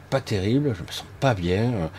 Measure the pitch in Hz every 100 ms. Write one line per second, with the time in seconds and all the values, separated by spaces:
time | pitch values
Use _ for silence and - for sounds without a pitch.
0 | - 135 - 107 95 131 147 95 73 -
1 | - - 135 107 87 92 117 117 80